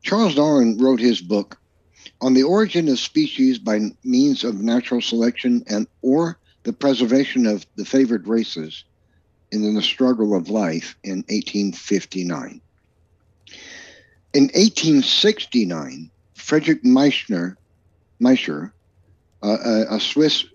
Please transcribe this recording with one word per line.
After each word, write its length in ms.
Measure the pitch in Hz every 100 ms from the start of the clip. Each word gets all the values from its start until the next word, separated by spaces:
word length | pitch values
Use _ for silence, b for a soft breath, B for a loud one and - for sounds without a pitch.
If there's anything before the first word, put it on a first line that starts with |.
Charles 340 | - 202 220 143
Darwin 420 | 151 147 117 107
wrote 220 | 131 127
his 220 | 120 104
book 360 | 87 104 101 - _ _ _ B B B
On 120 | 131
the 100 | 131
Origin 440 | 135 190 214 170 165
of 100 | 127
Species 600 | - - 147 - 131 123
by 200 | 113 107 107 -
Means 400 | 127 127 143 131
of 180 | 127 101
Natural 400 | 110 120 120 123
Selection 640 | 113 117 117 120 127 120 117
and 200 | 107 107 _
or 360 | 127 139 165 170 _ _
the 100 | -
Preservation 720 | 107 139 127 123 127 135 131 117
of 200 | 104 - -
the 100 | 98
Favored 420 | 135 131 113 90
Races 560 | 113 113 - 78 - - _ _ _ _ _ _
in 220 | 107 107
the 80 | 107
Struggle 540 | 98 - 127 123 107 98
of 140 | 85
Life 460 | 107 95 80 - -
in 200 | 101 95 -
eighteen 420 | 107 - 104 101
fifty-nine. 920 | 87 - 98 - 92 90 80 62 - _ _ _ _ _ _ _ _ - B B B B B B B _
In 180 | 143 139
eighteen 480 | - 214 - 160 147
sixty-nine, 1080 | 127 - 208 214 - 123 101 80 69 65 80 _ _ _
Frederick 480 | - 151 156 156
Miescher, 720 | 123 127 143 131 - 180 87 95 _ _ _ _ _ _
Miescher, 500 | 240 - - 147 175 _ _ _ _ _ _ _
uh, 160 | 104 110 120
a, 300 | 110 110 107
a 40 |
Swiss 460 | - - 151 - -